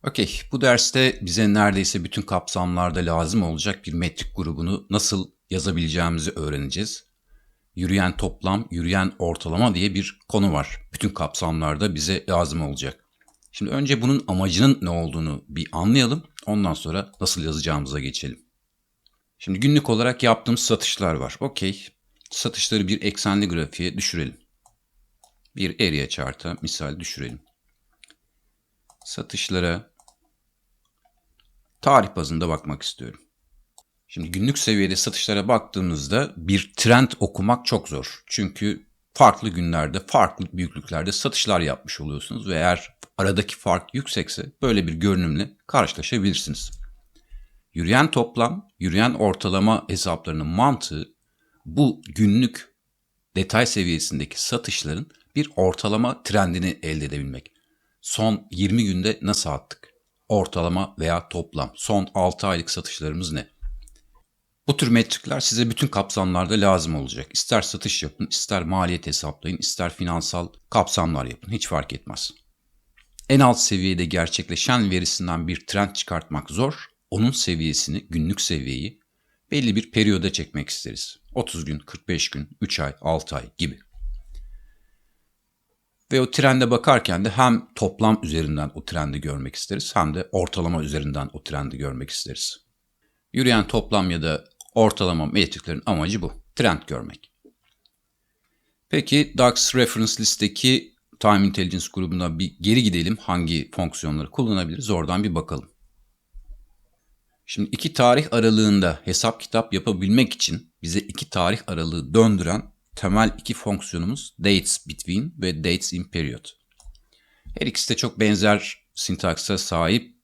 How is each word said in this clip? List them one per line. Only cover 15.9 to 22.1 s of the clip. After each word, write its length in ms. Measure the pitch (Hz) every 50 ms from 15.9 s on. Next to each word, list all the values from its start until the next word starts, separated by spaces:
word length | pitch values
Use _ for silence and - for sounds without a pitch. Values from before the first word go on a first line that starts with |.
| 120 139 127 113 135 170 - - _ - -
Ondan 280 | - 107 104 101 87 80
sonra 380 | - - 78 80 95 98 - _ _
nasıl 240 | 95 90 - - 78
yazacağımıza 560 | 80 78 80 78 85 78 73 71 65 69 73
geçelim. 460 | 65 67 67 - - 67 58 _ _ _ _ _ _ _ _ _ _ _ _ _ _ _ _ _ _ _ _ _
Şimdi 220 | - - 95 95
günlük 300 | 117 139 147 147 147 -
olarak 320 | 113 107 120 123 123 -
yaptığımız 380 | - 117 113 - - 123 117 113
satışlar 540 | - - 117 - - - - - 98 87 80
var. 220 | 71 65 62 - -
Okey. 480 | - 139 - - 95 95 98 - - - _ _ _ _